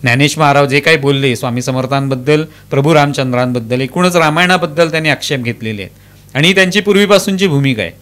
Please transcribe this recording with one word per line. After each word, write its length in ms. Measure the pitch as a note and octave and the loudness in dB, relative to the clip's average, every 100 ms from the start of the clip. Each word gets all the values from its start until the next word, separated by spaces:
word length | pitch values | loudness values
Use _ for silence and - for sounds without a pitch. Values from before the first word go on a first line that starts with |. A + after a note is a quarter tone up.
ज्ञानेश 360 | B2+ A#2+ C#3+ D#3 | 0 2 2 2
महाराज 300 | D3+ C#3+ C#3+ | 2 4 2
जे 120 | C#3+ | 2
काही 180 | D3+ D#3+ | 2 2
बोलले 380 | C#3 C#3 C3+ A#2 | 2 0 0 -2
स्वामी 260 | C3 A#2+ | -4 -4
समर्थांबद्दल, 800 | B2 C3 B2+ C#3 C#3 C3 B2 D3+ D#3 - - | -4 -4 -2 -2 -2 -4 0 0 0 -12 -4
प्रभू 220 | C#3 C#3+ | 0 2
रामचंद्रांबद्दल, 880 | D#3 C#3+ C#3 C3 B2 B2+ B2 A2+ B2+ | 4 2 0 -2 -2 -2 -4 -4 -4
एकूणच 340 | C3 F3+ F3+ F3 | -4 -2 0 2
रामायणाबद्दल 760 | D#3 D#3 F3+ F#3 E3 D3 E3 | 0 0 0 0 -2 0 0
त्यांनी 180 | D#3+ D#3+ | 0 -2
आक्षेप 300 | C3+ - C#3 | -2 -4 -4
घेतलेले 420 | A#2+ A2+ A2+ G#2+ | -4 -6 -8 -8
आहेत 100 | F#2 - - - - C3+ | -10 -16 -20 -20 -10 -2
आणि 200 | D#3+ F#3+ | 2 2
त्यांची 240 | F#3 F#3+ | 2 0
पूर्वीपासूनची 680 | G3+ G3 G3+ G3 - F#3+ F#3+ | 2 2 4 2 2 -2 0
भूमिका 340 | C#3+ C#3 A#2 | 0 0 -2
आहे. 100 | F2 - | -6 -8